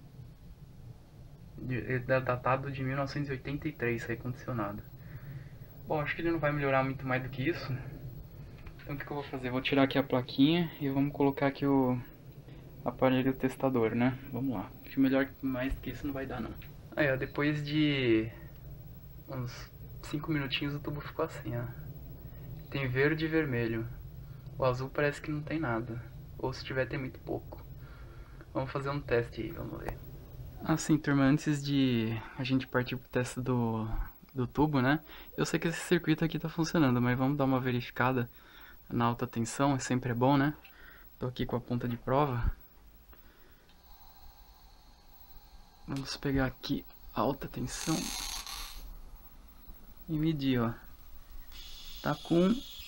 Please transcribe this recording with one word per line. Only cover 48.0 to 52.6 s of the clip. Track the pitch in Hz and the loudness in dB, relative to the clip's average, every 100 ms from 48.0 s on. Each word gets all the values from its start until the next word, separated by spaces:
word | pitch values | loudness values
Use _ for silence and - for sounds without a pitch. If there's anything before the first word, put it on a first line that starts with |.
| - - - - - - - - - - - - - - - - - - - - - | -2 -6 -6 -8 -8 -10 -10 -12 -12 -14 -14 -16 -18 -20 -20 -20 -18 -18 -18 -14 -4
e | 151 | 0
medir, | 160 151 135 123 | 2 2 2 4
ó. | 113 113 - - - - - - - - - - - - | 2 -2 -10 -18 -16 -16 -14 -14 -12 -14 -14 -14 -12 -4
Tá | - | -2
com | 147 - 170 190 233 | -2 4 6 6 4